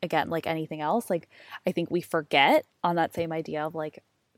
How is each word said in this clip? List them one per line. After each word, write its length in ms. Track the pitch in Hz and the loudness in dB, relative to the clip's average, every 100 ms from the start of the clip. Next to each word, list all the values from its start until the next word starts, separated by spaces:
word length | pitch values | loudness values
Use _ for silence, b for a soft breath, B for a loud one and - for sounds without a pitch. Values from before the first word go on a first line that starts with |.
Again, 260 | 170 160 - | -2 0 0
like 160 | 165 - | -2 -2
anything 360 | 160 156 156 | -4 -4 -4
else, 280 | 151 220 - | 0 0 0
like, 200 | 170 - B B B - | -4 -4 B B B -4
I 60 | |
think 180 | - 165 | -2 -2
we 120 | 175 | -2
forget 640 | - 165 151 147 143 294 - _ | -2 -4 2 4 6 6 2 _
on 120 | 175 170 | 0 2
that 180 | 165 - | 0 -2
same 160 | 165 | -4
idea 340 | 160 160 151 156 | -4 -6 -4 -4
of, 80 | |
like, 300 | 160 156 - _ _ _ | -4 -8 -10 _ _ _